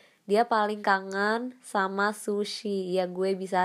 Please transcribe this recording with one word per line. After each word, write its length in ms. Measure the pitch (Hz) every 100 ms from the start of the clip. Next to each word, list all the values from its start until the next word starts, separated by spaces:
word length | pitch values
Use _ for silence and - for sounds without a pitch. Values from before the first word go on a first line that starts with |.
| _ _ -
Dia 200 | 202 233
paling 360 | 220 208 214
kangen 720 | 208 196 190 190 208 226 254 -
sama 480 | - 208 190 196 202
sushi. 800 | 214 - 208 202 - 208 196 180 185
Ya, 100 | 180
gue 320 | 180 190 190
bisa 240 | 190 185